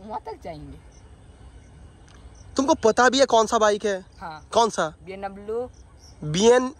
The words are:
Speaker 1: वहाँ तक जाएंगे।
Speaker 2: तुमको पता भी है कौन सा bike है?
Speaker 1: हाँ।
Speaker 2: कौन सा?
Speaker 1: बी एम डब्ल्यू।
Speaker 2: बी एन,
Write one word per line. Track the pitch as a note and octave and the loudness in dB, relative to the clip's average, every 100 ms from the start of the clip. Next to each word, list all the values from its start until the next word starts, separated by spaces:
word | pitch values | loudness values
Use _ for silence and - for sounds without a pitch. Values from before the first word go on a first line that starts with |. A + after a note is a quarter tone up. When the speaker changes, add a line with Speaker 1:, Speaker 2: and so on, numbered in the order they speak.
| G#3 | -14
Speaker 1:
वहाँ | - A4 | -14 -12
तक | F4 | -16
जाएंगे। | F#3 D3+ C#3+ - - - - - - - - - - - - - - - - - - - | -16 -16 -18 -20 -20 -20 -20 -20 -20 -20 -20 -20 -20 -20 -20 -20 -20 -20 -20 -20 -10 -2
Speaker 2:
तुमको | C4+ | 0
पता | D#4 A3 G#3+ B3 | 2 2 4 4
भी | C4 | 4
है | |
कौन | C4 A3+ A3 | 4 2 2
सा | A#3 | 2
bike | G#3+ G#3 | 2 0
है? | G#3 F#3+ F#3+ - | -2 -6 -10 -18
Speaker 1:
हाँ। | F3 D#3 - | -16 -16 -4
Speaker 2:
कौन | - A#3 | 0 0
सा? | - D#3+ - | 0 -6 -6
Speaker 1:
बी | D#3 | -16
एम | F#3+ | -14
डब्ल्यू। | G3 G3 G3+ A3+ B3 - - - - - | -14 -14 -10 -10 -10 -14 -20 -20 -20 -14
Speaker 2:
बी | D3+ E3 A3 | -6 2 4
एन, | B3 B3+ - | 4 2 -6